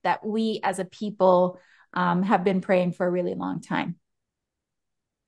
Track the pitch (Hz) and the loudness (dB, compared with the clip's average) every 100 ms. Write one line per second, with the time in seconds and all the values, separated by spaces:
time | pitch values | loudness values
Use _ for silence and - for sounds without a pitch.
0 | - - 220 220 220 214 196 190 185 - | -2 -2 -2 -2 -2 -2 -4 -4 -8 -8
1 | 208 208 185 180 180 180 _ _ - 180 | -8 2 4 6 4 -2 _ _ -10 -4
2 | 180 175 196 202 190 185 180 185 180 170 | 0 0 2 2 2 -2 2 0 0 -2
3 | 180 180 180 185 180 175 - 170 165 170 | -2 -2 -4 -6 -6 -8 -4 -4 -4 -8
4 | _ _ _ _ _ _ _ _ _ _ | _ _ _ _ _ _ _ _ _ _
5 | _ _ | _ _